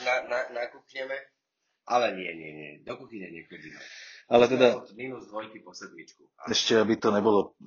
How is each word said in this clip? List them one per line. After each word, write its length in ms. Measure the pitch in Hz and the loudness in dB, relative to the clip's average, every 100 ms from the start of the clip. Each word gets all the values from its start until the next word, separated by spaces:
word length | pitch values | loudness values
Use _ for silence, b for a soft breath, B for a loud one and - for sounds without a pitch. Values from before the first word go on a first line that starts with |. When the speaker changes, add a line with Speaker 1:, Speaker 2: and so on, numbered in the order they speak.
Speaker 1:
na, 100 | 123 127 123 | -2 -2 -2
na, 120 | 123 127 | -4 -4
nakúkneme, 640 | 120 120 - _ 135 131 135 - _ _ _ _ _ - | -6 -8 -10 _ -12 -8 -10 -12 _ _ _ _ _ -2
ale 180 | 120 113 | 0 2
nie, 180 | 95 87 | -2 -8
nie, 200 | 82 80 | -10 -12
nie, 180 | 78 73 76 | -14 -16 -16
do 120 | - | -14
kuchyne 340 | 120 120 110 90 | -14 -14 -14 -14
nechodíme. 480 | 82 - 85 78 73 B B B B - | -16 -18 -18 -18 -20 B B B B 2
Speaker 2:
Ale 180 | 120 120 | 6 6
Speaker 1:
Sme 60 | |
Speaker 2:
teda 140 | 127 123 110 | 6 6 4
Speaker 1:
od 120 | - | -4
minus 340 | 104 131 117 98 | -14 -12 -12 -12
dvojky 340 | 104 107 110 | -12 -12 -16
po 120 | 87 | -20
sedmičku. 500 | 87 95 82 80 _ _ _ | -18 -18 -18 -20 _ _ _
Speaker 2:
ešte, 320 | 80 - - 113 | -4 -2 2 4
aby 180 | 104 | 4
to 140 | 110 113 | 2 2
nebolo 440 | 104 110 101 - - | 2 4 4 2 -6